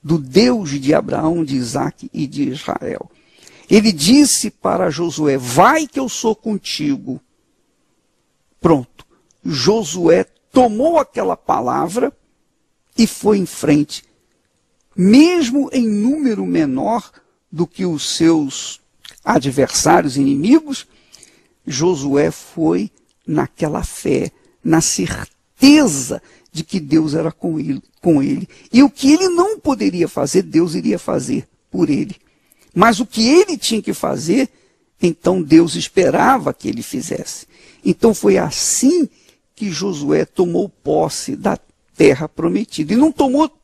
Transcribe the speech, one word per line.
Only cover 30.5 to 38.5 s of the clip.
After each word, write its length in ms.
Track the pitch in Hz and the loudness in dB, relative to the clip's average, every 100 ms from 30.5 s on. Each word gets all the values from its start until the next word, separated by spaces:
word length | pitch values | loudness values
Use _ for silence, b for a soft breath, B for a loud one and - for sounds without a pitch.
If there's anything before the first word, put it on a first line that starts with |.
| 156 175 | -2 0
iria 240 | 156 160 175 | -4 -4 -4
fazer 500 | - - 135 - - _ _ | -4 -6 -4 -6 -8 _ _
por 200 | 185 151 | -4 -2
ele. 260 | 143 147 - _ _ _ _ _ | -2 -4 -10 _ _ _ _ _
Mas 260 | 170 220 202 | 2 2 2
o 60 | 240 | -4
que 220 | - 226 | -2 4
ele 300 | 320 403 311 | 4 4 -2
tinha 240 | - 220 | -4 -4
que 120 | - | -4
fazer, 560 | - - - 151 220 254 _ _ _ _ _ | -6 -4 -4 -2 -2 -2 _ _ _ _ _
então 400 | 175 160 175 185 | -2 0 -2 -2
Deus 340 | 151 160 170 165 | 4 6 6 -2
esperava 800 | - - 135 151 240 269 143 | -4 0 2 2 2 2 -2
que 140 | - - | -6 -8
ele 140 | - | -8
fizesse. 640 | - 127 - - - - - b b b | -8 -10 -8 -10 -10 -16 -20 b b b
Então 300 | - 175 226 | -2 2 0
foi 240 | 208 208 190 | 2 2 2
assim 720 | 160 | 0